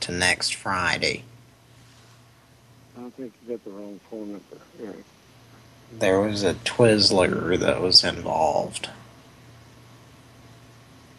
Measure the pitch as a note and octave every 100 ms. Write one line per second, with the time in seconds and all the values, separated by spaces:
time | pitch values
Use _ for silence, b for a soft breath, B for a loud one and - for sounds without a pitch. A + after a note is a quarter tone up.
0 | - F2 F2+ - - - - F#2 E2+ -
1 | D#2+ - - - - _ _ - - -
2 | - - - _ _ - _ - - B2
3 | B2 C3+ B2 _ A2+ A2+ A2 G2 G2+ G2
4 | - A2+ G#2 G2 - - - - A2 -
5 | - - - - - - - - - A2+
6 | G2+ F#2+ G#2+ G#2 F#2 D#2+ - - A#2 G#2+
7 | G#2 F#2+ F2 - E2+ F2+ F2+ B1+ F2+ F2
8 | F2+ E2+ E2+ D#2 D#2 D2+ - - - -
9 | - - - - - - - - - -
10 | - - - - - - - - - -
11 | -